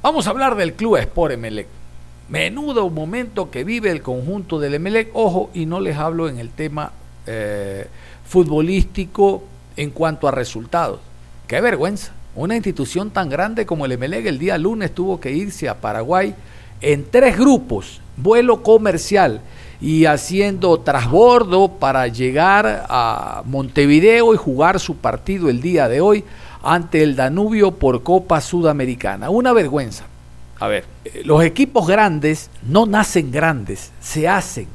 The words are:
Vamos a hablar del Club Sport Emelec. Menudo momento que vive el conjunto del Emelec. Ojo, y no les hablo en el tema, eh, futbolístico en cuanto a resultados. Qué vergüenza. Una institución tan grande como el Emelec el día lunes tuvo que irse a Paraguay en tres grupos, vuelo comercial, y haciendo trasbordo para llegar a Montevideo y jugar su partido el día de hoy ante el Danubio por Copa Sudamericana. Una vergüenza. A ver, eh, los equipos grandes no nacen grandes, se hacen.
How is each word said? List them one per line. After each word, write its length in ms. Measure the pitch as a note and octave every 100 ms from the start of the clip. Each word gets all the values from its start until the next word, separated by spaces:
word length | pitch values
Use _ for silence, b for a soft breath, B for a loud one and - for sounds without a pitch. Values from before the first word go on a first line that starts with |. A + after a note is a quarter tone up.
| C4
Vamos 220 | D#4 G3
a 20 |
hablar 240 | A#3+ C4+
del 200 | G#3+ E3+
Club 240 | - A3+ F3
Sport 340 | A#2+ - D#3+
Emelec. 340 | A#2+ A2+ G#2+ G2 - - - - - -
Menudo 600 | D3+ E3 A#3+ D4 A#3+ F#3+
momento 600 | D#3 D#3 A#3 A#3+ - F3
que 140 | B2
vive 260 | D#3+ A#3 G#3+
el 120 | D#3+
conjunto 580 | C3 B2+ C3+ G3+ F3+ D#3+
del 140 | C#3+
Emelec. 360 | C#3+ F3+ A3 A3
Ojo, 360 | A3 A3 F3+ -
y 140 | E3+ D#3+
no 140 | F3+
les 160 | F#3+ D3
hablo 320 | D#3 E3 E3
en 100 | A#2+
el 120 | A#2
tema, 420 | - D#3 D3+ - - - - -
eh, 640 | A2+ G#2 G#2 G2 G2 - B B B
futbolístico 1160 | - F#3 E3 D3+ E3 F#3+ - - F3+ - G3 F#3+ - - - -
en 140 | D3
cuanto 380 | - D#3+ D3+ C#3+
a 20 |
resultados. 680 | C3 A#2 A2+ A#2+ E3+ C#3+ G2 - - - - -
Qué 120 | D3
vergüenza. 520 | A#3+ D#3+ E3 G#3 - - - -
Una 180 | E3
institución 560 | A#3 G3+ D#3+ C3 F3+ G#3
tan 180 | G3 E3
grande 380 | C#3+ G3+ A3+ G#3
como 180 | D#3+
el 60 | C#3
Emelec 360 | B2 C3+ G3+ A3
el 120 | C3+
día 180 | F3 F3+
lunes 360 | F3+ A3 E3+
tuvo 240 | - F#3 F3+
que 140 | B2+
irse 360 | C#3+ G3+ - C#3+
a 120 | G#2
Paraguay 560 | A2 G#2+ A#2+ F3+ G3 - B B B B
en 300 | C#3 C#3+ -
tres 260 | B3 C4 F3+
grupos, 640 | C4+ C4 - G#2 - - - -
vuelo 460 | D3+ A#3 B3 A#3
comercial, 800 | G#3+ A3 G#3+ D#3+ - G3 E3 A2 B B B B
y 240 | D3 D#3+
haciendo 720 | D#3+ D3 - F#3 G3+ F#3+ F#3 D#3+
trasbordo 880 | - C#3 A#2 D#3+ A#3+ A#3+ G3+ F#3 G3 F#3
para 260 | C3+ C3 B2
llegar 800 | A#2 B2+ C#3 F3+ G3+ G#3+ G2+ -
a 540 | B2 A#2 - - -
Montevideo 920 | A#2 C3+ C3 C#3+ C#3+ D3+ G3 A#3 A#3
y 20 | A3
jugar 420 | D#3+ C3 E3 F#3+
su 200 | - D3
partido 520 | A#2 B2 - G3 D#3+
el 100 | A#2+
día 280 | D#3+ E3+ C3
de 120 | B2+
hoy 240 | F#3+ G#3 G#3 B B B
ante 380 | - F3 E3 D#3+
el 100 | D3+
Danubio 560 | C3 C3 E3+ G#3 A3 G3
por 320 | F#3 C#3 B2
Copa 380 | - F#3 F3+ D#3+
Sudamericana. 880 | - F3 E3 D3 B2+ B2 G2+ G2 A#2
Una 220 | A3 B3+
vergüenza. 520 | A#3 D3+ C#3+ A#2 - - - - - - -
A 80 | G#2+
ver, 180 | G#2 - -
eh, 180 | - -
los 200 | - D3+
equipos 420 | E3 E3 C4+ A3+ E3
grandes 640 | G3+ G#3 D3+ D3+ D#3 - - A#2
no 200 | F3 A3+
nacen 440 | G#3 G#3 F3+ C#3+
grandes, 600 | C#3 E3 C#3 G2+ F#2+ - -
se 260 | - D#3 D#3+
hacen. 400 | G3 - - F2